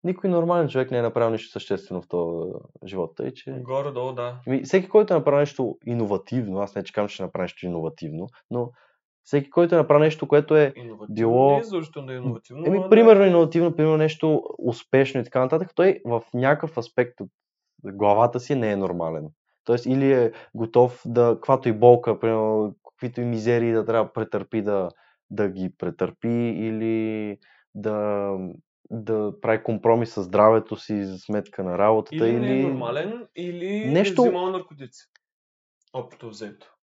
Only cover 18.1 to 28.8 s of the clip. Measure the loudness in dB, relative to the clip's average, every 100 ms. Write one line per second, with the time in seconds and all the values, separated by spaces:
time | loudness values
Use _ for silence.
18.1 | 4 4 0 -4 -2 -2 -2 -4 -4 -6
19.1 | -6 -10 _ _ _ -2 -2 0 0 2
20.1 | 2 0 -4 -18 -10 0 4 4 0 -2
21.1 | 2 2 2 0 0 0 6 8 8 4
22.1 | -2 -2 0 0 0 -2 -6 -20 _ -10
23.1 | -6 -4 -4 0 0 2 0 0 0 -2
24.1 | -6 -6 -6 -4 -4 -2 -2 -4 _ _
25.1 | _ _ -4 -4 -4 -10 _ -10 -6 -8
26.1 | -6 -4 -2 -4 -4 -6 -4 -4 -2 -4
27.1 | -6 -8 -12 _ _ _ -10 -6 -4 -2
28.1 | -4 -4 -6 -8 -14 _ _